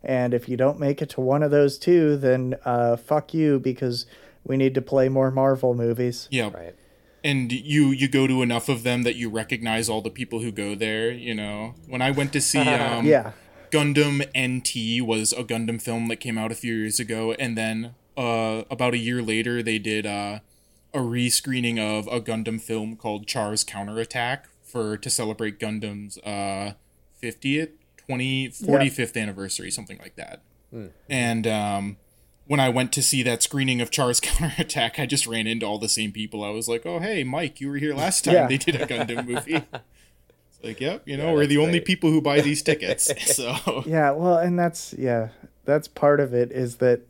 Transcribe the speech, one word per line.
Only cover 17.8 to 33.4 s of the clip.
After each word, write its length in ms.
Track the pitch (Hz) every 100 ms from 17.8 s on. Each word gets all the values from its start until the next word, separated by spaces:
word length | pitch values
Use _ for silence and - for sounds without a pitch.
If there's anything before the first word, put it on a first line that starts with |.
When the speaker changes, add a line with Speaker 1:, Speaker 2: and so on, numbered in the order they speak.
| 117 123 _ -
Speaker 2:
uh, 460 | 123 113 113 110 107
about 240 | 123 123
a 40 | 120
year 240 | 113 123
later, 400 | 113 110 117 120
they 160 | 113 110
did, 280 | 107 107 104
uh, 340 | 101 101 107 _ _ _ _ _
a 80 | 143
re-screening 800 | 123 120 123 - 139 127 120 117
of 260 | 107 107 101
a 140 | 120
Gundam 400 | 110 113 110 110
film 340 | - 110 107
called 320 | 110 113 104 104
Char's 380 | 123 104 107
Counterattack 840 | - 101 101 107 113 127 120 139 - _ -
for, 240 | 123 107 107
to 100 | 107
celebrate 500 | - 110 107 110 104
Gundam's, 600 | 107 107 104 104 101 -
uh, 560 | 104 101 101 98 101 101 _ _ _ _
fiftieth, 520 | 120 - 135 147 160 - _ _
twenty, 520 | - 127 131 131 131
Speaker 1:
Yeah. 180 | - 196
Speaker 2:
forty-fifth 500 | 143 135 131 120 120
anniversary, 540 | 104 95 98 - 90
something 260 | 110 95 92
like 180 | - -
that. 260 | - - _ _ _
Speaker 3:
Hmm. 160 | 123 98 - -
Speaker 2:
And, 380 | 135 120 113 113
um, 500 | 107 104 101 98 101 _ _ _ _ -
when 140 | 143
I 80 | 131
went 240 | 120 127
to 100 | -
see 200 | 135 135
that 200 | 123 117